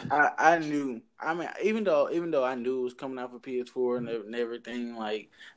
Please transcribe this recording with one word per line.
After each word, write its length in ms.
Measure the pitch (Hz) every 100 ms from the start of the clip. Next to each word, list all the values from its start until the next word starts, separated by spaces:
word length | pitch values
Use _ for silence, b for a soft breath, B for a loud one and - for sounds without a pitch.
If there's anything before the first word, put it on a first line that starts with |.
| -
I, 440 | 147 143 - 151 170
I 20 |
knew. 420 | 156 147 135 113 - -
I 140 | 151 170
mean, 140 | 156 -
even 200 | 180 220
though, 260 | 202 151 139
even 220 | 165 170
though 120 | 151
I 120 | 127 127
knew 240 | 120 131
it 40 |
was 100 | 123 123
coming 240 | 135 131
out 120 | 123
for 80 | 123
P 220 | 131 127
S 80 | 123
four 280 | 131 123 123
and 120 | 117
ev-, 160 | 117 104
and 100 | 120
everything, 600 | 117 117 120 123 120 117
like, 340 | 107 110 104 b b